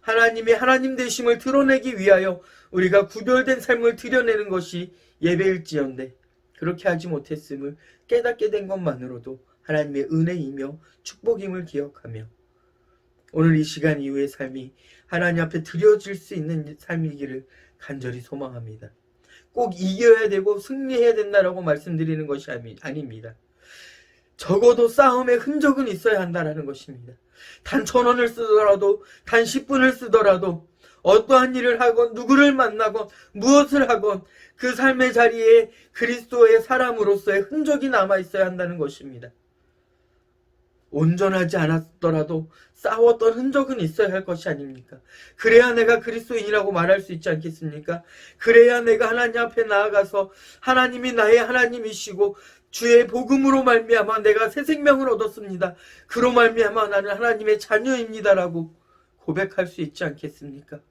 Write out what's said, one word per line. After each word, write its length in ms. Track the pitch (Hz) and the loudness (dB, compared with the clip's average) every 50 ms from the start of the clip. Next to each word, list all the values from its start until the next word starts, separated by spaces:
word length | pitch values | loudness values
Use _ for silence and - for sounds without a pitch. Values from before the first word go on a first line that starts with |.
하나님이 500 | _ - 220 226 233 233 226 226 226 226 | _ 0 2 2 2 2 0 -2 0 0
하나님 460 | 226 214 254 254 262 262 254 262 262 | 2 2 4 2 2 2 0 -4 -4
되심을 400 | 247 254 240 - - 240 233 233 | -4 -6 -6 -6 -2 0 0 0
드러내기 600 | 233 - 254 269 277 277 269 269 262 226 262 240 | 0 -2 0 2 2 4 4 2 0 0 -6 -8
위하여 440 | 196 190 202 196 185 190 190 180 180 - _ _ _ _ _ | -2 4 4 4 4 4 -2 -6 -8 -14 _ _ _ _ _
우리가 360 | - 185 185 185 190 202 196 | -4 -2 0 4 4 4 2
구별된 540 | - - 220 214 240 254 254 254 262 262 247 | 2 -8 -10 -2 0 2 2 2 0 -2 -4
삶을 340 | - - 247 233 233 233 233 | 0 -4 -2 0 0 -2 -2
드려내는 540 | - - 240 247 254 240 233 220 214 208 202 | -2 -8 -2 -2 0 0 0 -2 -2 -4 -4
것이 440 | 185 185 165 - - 175 180 175 _ _ _ _ _ _ | -6 -6 -6 -8 -12 -12 -12 -12 _ _ _ _ _ _
예배일지언데, 920 | 156 165 175 170 190 190 185 175 160 - 156 147 139 135 131 127 131 131 _ _ _ _ _ _ _ _ _ | -2 -2 0 0 0 -2 -2 -4 -8 -8 -6 -6 -6 -6 -8 -14 -16 -18 _ _ _ _ _ _ _ _ _
그렇게 320 | _ 160 165 175 - - 196 | _ -8 -8 -8 -4 -4 -4
하지 180 | 175 165 165 | -4 -4 -6
못했음을 720 | 180 160 143 - _ 156 151 - - 143 139 139 143 147 _ _ _ _ _ _ | -8 -8 -10 -8 _ -12 -12 -12 -14 -14 -12 -12 -12 -14 _ _ _ _ _ _
깨닫게 440 | _ 233 240 233 240 233 - 220 214 | _ -2 -2 -2 -2 -4 -4 -4 -4
된 160 | 208 208 196 | -4 -6 -6
것만으로도 760 | 190 196 190 180 160 131 127 127 127 127 120 117 135 131 131 _ _ _ _ | -8 -10 -6 -6 -6 -6 -8 -12 -16 -16 -16 -16 -18 -18 -18 _ _ _ _
하나님의 480 | _ - 156 151 151 147 139 139 139 - | _ -4 -4 -4 -4 -4 -6 -6 -6 -2
은혜이며 640 | 160 160 160 170 180 175 151 135 139 139 135 143 156 160 _ _ _ _ _ | -2 -2 -2 -2 -2 -6 -8 -10 -10 -10 -12 -12 -12 -16 _ _ _ _ _
축복임을 600 | - - _ - 220 233 196 196 196 180 185 170 | -20 -20 _ -4 -4 -4 -4 -6 -10 -10 -10 -12
기억하며, 600 | 160 - 143 143 143 _ - _ 117 113 107 110 113 _ _ _ _ _ _ _ _ _ _ _ _ _ _ _ _ _ _ _ _ - | -8 -8 -8 -8 -8 _ -20 _ -18 -18 -18 -18 -20 _ _ _ _ _ _ _ _ _ _ _ _ _ _ _ _ _ _ _ _ -2
오늘 220 | 160 160 165 160 | 2 2 4 4
이 80 | 156 151 | 2 0
시간 380 | 156 - 156 151 160 151 143 | -4 -6 -4 -2 -2 -2 -2
이후의 260 | 139 135 139 139 139 | -6 -6 -4 -4 -4
삶이 460 | 139 - _ 139 131 131 131 127 131 _ _ _ _ _ _ _ | -6 -6 _ -12 -12 -12 -14 -16 -18 _ _ _ _ _ _ _
하나님 360 | _ 175 170 180 175 170 170 165 | _ -6 -2 -2 -2 0 -2 -4
앞에 200 | 156 - 165 160 | -4 -6 -8 -10
드려질 520 | - - 165 202 214 214 208 196 202 196 | -8 -6 2 4 4 4 4 0 -12 -14
수 200 | - - - 202 | -14 -14 -12 -10
있는 400 | 175 151 156 170 156 147 147 151 _ | -10 -8 -6 -6 -8 -8 -10 -16 _
삶이기를 680 | - - 170 165 160 156 143 143 143 131 131 131 131 _ _ _ _ _ _ | -12 -8 -6 -6 -6 -6 -6 -10 -12 -10 -10 -14 -16 _ _ _ _ _ _
간절히 440 | _ - - 143 139 127 123 123 123 | _ -16 -14 -14 -10 -10 -12 -12 -12
소망합니다. 720 | 120 _ 147 139 139 127 127 120 117 110 110 110 107 104 _ _ _ _ _ _ _ _ _ _ _ _ | -14 _ -14 -14 -12 -14 -14 -16 -16 -18 -18 -20 -20 -20 _ _ _ _ _ _ _ _ _ _ _ _
꼭 220 | _ 220 240 202 175 | _ -4 -4 -4 -4
이겨야 520 | 175 185 185 190 190 233 233 226 226 220 202 | -6 -6 -6 -2 2 6 6 6 6 4 -2
되고 300 | 196 190 190 208 208 202 | -2 -2 -2 -2 -4 -4
승리해야 560 | - - 269 269 269 262 262 240 233 233 226 | -6 -10 -10 -8 -6 -4 0 2 2 2 2
된다라고 460 | 214 214 202 202 202 190 180 180 185 | 2 -2 0 2 2 2 2 -2 -4
말씀드리는 640 | 180 160 147 147 - 180 170 160 165 160 156 156 156 | -4 -4 -4 -4 -4 -8 -6 -6 -4 -4 -6 -6 -6
것이 240 | 147 143 139 - - | -8 -8 -8 -8 -12
아니-, 260 | 127 120 117 113 110 - | -14 -14 -14 -18 -20 -16
아닙니다. 540 | - 147 135 151 147 123 110 110 117 113 110 _ _ _ _ _ _ _ - - - - - _ _ _ _ _ _ _ _ | -14 -12 -12 -12 -12 -14 -16 -18 -18 -20 -20 _ _ _ _ _ _ _ -20 -20 -20 -20 -20 _ _ _ _ _ _ _ _
적어도 500 | _ - - 180 196 226 240 240 233 233 | _ -4 -2 0 4 6 4 6 4 2
싸움의 500 | 233 233 - 277 262 247 247 254 247 240 | 0 2 2 2 2 2 0 0 0 -2
흔적은 500 | 233 - 262 294 294 302 285 269 269 269 | -2 -2 -6 -4 0 0 0 0 0 -4
있어야 320 | 233 190 165 - 233 214 196 | -6 -6 -4 -2 -2 -2 0
한다라는 440 | 185 175 170 175 160 151 151 156 147 | -2 -4 -6 -6 -6 -6 -8 -8 -10
것입니다. 480 | 139 139 - - - 139 123 120 120 - _ _ _ _ _ - - - _ _ | -12 -14 -14 -18 -20 -20 -20 -20 -20 -20 _ _ _ _ _ -20 -20 -20 _ _
단 220 | - - 269 214 | -6 -4 -4 -4
천 200 | - - 247 240 | 0 0 0 2
원을 220 | 240 240 247 240 | 2 2 2 0
쓰더라도, 760 | 233 233 233 233 214 214 214 214 208 202 190 202 196 208 - - _ - _ _ | -2 -2 -6 -2 2 2 2 4 4 2 2 2 0 0 -2 -4 _ -20 _ _
단 200 | - - 233 233 | 0 0 0 0
십 220 | 226 - 269 - | 0 -4 -8 -4
분을 240 | - 277 262 254 262 | -2 0 2 2 2
쓰더라도, 760 | 254 254 254 226 208 226 214 202 190 180 190 185 170 165 - _ _ _ _ _ _ _ | 2 -2 -4 0 2 4 4 4 4 2 0 -4 -6 -6 -12 _ _ _ _ _ _ _
어떠한 540 | _ 170 196 220 220 - 269 254 254 254 254 | _ 4 4 4 6 6 4 4 4 2 -2
일을 260 | 254 240 247 233 233 | -2 -2 -2 0 2
하건, 320 | 247 240 233 226 240 226 226 | 2 2 4 2 0 0 -2
누구를 400 | 233 247 247 277 269 285 285 269 | -10 0 2 4 6 6 4 4
만나건, 540 | 262 254 220 208 214 220 214 196 220 214 202 - _ _ _ _ | 2 0 -2 0 -2 -4 -4 -4 -6 -10 -10 -14 _ _ _ _
무엇을 560 | 208 214 254 285 285 285 285 269 285 262 - | -2 2 6 6 6 6 4 0 0 2 0
하건 340 | 240 214 196 208 202 190 - _ _ _ - _ _ | 0 0 0 -4 -4 -4 -10 _ _ _ -20 _ _
그 180 | _ - 254 247 | _ -6 -6 -4
삶의 400 | 247 254 269 262 254 254 247 226 | 0 0 0 2 2 0 0 2
자리에 580 | 233 233 226 233 233 226 220 226 233 220 220 _ _ _ _ | 2 2 2 2 2 6 8 8 8 6 2 _ _ _ _
그리스도의 680 | _ - 240 240 247 240 233 _ 247 240 233 220 226 226 | _ -6 -4 -4 -4 -6 -8 _ 4 6 6 8 8 4
사람으로서의 800 | 220 - 254 254 254 247 233 226 208 196 202 202 - 214 196 196 | 4 0 0 0 0 -2 -2 -2 0 0 0 0 0 -2 -2 -2
흔적이 480 | 196 - 285 311 302 294 294 285 277 269 | -2 -4 -4 -4 -2 0 -2 -2 -2 0
남아 300 | 254 220 190 190 196 190 | 0 0 2 2 0 -2
있어야 260 | 185 - - 196 190 | -2 -6 -2 -2 -2
한다는 320 | 180 180 180 180 175 175 | -2 -2 -6 -8 -8 -6
것입니다. 540 | 170 151 143 143 - 139 139 127 120 120 117 _ _ _ _ _ _ _ _ _ _ _ _ _ _ _ _ _ _ _ _ _ _ _ _ _ _ _ _ _ _ _ _ | -6 -8 -8 -8 -14 -20 -20 -20 -20 -20 -20 _ _ _ _ _ _ _ _ _ _ _ _ _ _ _ _ _ _ _ _ _ _ _ _ _ _ _ _ _ _ _ _
온전하지 640 | - 143 160 165 175 180 196 190 190 185 180 165 175 | -4 0 0 0 2 2 0 0 0 0 -2 -2 -2
않았더라도 960 | 180 160 151 165 160 160 _ _ _ - 165 160 156 151 151 170 160 156 160 _ _ _ _ _ | -2 0 0 0 -2 -4 _ _ _ -2 -2 0 0 -2 -4 -6 -8 -8 -10 _ _ _ _ _
싸웠던 600 | _ - 202 220 226 233 233 233 233 226 226 226 | _ -6 -4 0 4 4 4 4 4 2 0 0
흔적은 460 | 233 254 269 269 277 269 269 262 233 | 0 -4 -2 0 0 -2 -2 -4 -4
있어야 320 | 175 156 156 - 214 190 | -6 -6 -2 -2 -2 -2
할 140 | 185 190 190 | -2 -6 -6
것이 240 | 185 175 165 - 185 | -6 -10 -8 -6 -8
아닙니까? 500 | 151 139 143 135 131 127 - _ - - _ _ - - - - _ | -8 -8 -10 -14 -16 -20 -20 _ -20 -20 _ _ -20 -20 -20 -20 _
그래야 360 | _ - 226 226 233 247 247 233 | _ 2 6 6 6 6 6 2
내가 260 | 233 226 220 233 233 | 0 2 2 2 0
그리스도인이라고 720 | - 233 226 233 226 - 247 226 208 208 214 214 196 202 | 0 -6 -8 -8 -8 -6 -6 -6 -4 -2 -2 -2 -2 -2
말할 280 | 190 175 170 180 190 196 | -2 -2 2 2 2 0
수 140 | 190 - 175 | 0 -10 -14
있지 160 | 160 - 185 | -10 -6 -6
않겠습니까? 760 | 160 156 156 165 160 - 165 156 147 151 147 - 170 170 _ _ - - - - _ | -6 -6 -8 -12 -14 -12 -12 -12 -12 -12 -10 -10 -10 -10 _ _ -20 -20 -20 -20 _
그래야 440 | _ - 226 233 233 233 240 240 240 | _ 0 6 8 8 8 8 6 2
내가 280 | 233 233 220 - 240 220 | 2 0 2 2 2 -2
하나님 300 | 226 240 240 233 226 233 | 0 -2 -2 -2 -2 -4
앞에 220 | 233 233 - 233 226 | -6 -4 -4 -4 -2
나아가서 680 | 220 208 202 208 214 202 202 196 196 - 196 196 196 _ _ - - - _ | 0 0 0 0 2 0 0 0 0 -2 -4 -4 -4 _ _ -20 -20 -20 _
하나님이 540 | - 254 254 254 254 254 247 247 247 254 240 | -4 0 2 2 2 0 -2 -6 -8 -4 -2
나의 240 | 233 214 214 226 | 0 4 6 6
하나님이시고 960 | 240 226 226 247 254 247 233 240 240 220 220 214 - - 208 190 180 202 202 202 - - - _ _ _ _ | 4 4 2 0 0 0 0 -2 -8 -10 -10 -10 -10 -12 -12 -2 0 0 0 0 -8 -20 -20 _ _ _ _
주의 380 | - - 233 240 233 240 240 | -10 -4 2 6 6 6 6
복음으로 560 | - 214 247 254 220 277 269 269 269 269 269 254 | 4 -2 -6 -2 0 0 2 4 4 2 4 4
말미암아 560 | 254 240 226 226 226 233 226 202 208 220 220 | 4 2 2 2 2 0 2 2 0 -2 0
내가 300 | 208 214 214 220 226 214 | 2 2 2 4 0 -2
새 140 | - 294 285 | -4 -6 -4
생명을 460 | 294 311 294 285 285 277 269 269 262 | -4 -4 0 4 2 4 4 2 -2
얻었습니다, 640 | 226 214 220 214 254 220 208 196 190 175 185 180 180 _ - - - - _ | -2 -2 -4 -6 -8 -12 -14 -12 -6 -6 -6 -6 -6 _ -20 -20 -20 -20 _
그로 240 | _ - 240 240 247 | _ -2 0 0 2
말미암아 560 | 240 240 233 226 226 226 220 208 214 226 214 | 4 4 4 4 4 2 0 0 0 -2 -2
나는 240 | 202 202 196 196 202 | 0 -2 -2 -2 -2
하나님의 480 | 196 196 233 233 226 208 214 214 214 214 | -6 -4 -2 -2 -2 -2 0 0 -2 -2
자녀입니다라고 1160 | - - 220 214 233 262 262 247 233 220 220 220 185 202 196 185 180 180 165 170 165 160 _ _ _ _ _ _ _ _ _ | 0 -2 -2 -2 0 0 -2 -2 -4 -8 -10 -4 2 2 4 4 2 -4 -6 -8 -10 -10 _ _ _ _ _ _ _ _ _
고백할 500 | _ _ - 156 180 196 190 - - 180 | _ _ -6 -4 -4 -4 -4 -4 -6 -6
수 140 | 175 - - | -6 -6 -10
있지 220 | 165 147 _ - 180 | -12 -10 _ -8 -8
않겠습니까? 800 | 160 143 - - 151 - _ 147 143 135 139 147 _ 151 147 _ _ | -8 -8 -10 -16 -16 -16 _ -20 -20 -20 -20 _ _ -20 -20 _ _